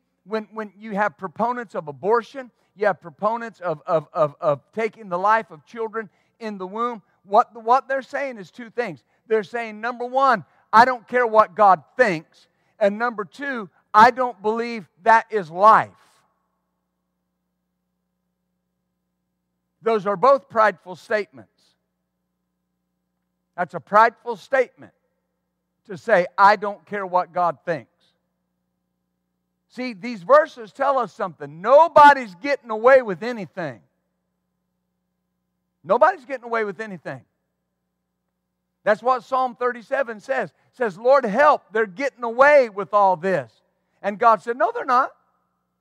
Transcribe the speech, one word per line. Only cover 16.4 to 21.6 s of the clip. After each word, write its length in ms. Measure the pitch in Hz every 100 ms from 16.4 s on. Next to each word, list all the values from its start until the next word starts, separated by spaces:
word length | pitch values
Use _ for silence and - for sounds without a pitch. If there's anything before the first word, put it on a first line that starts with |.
| _ _ _ _ _ _ _ _ _ _ _ _ _ _ _ _ _ _ _ _ _ _ _ _ _ _ _ _ _ _ _ _ _ _
Those 240 | 214 220 190
are 100 | 196
both 320 | 247 277 -
prideful 460 | 220 214 175 180 175
statements. 680 | - 220 202 131 92 _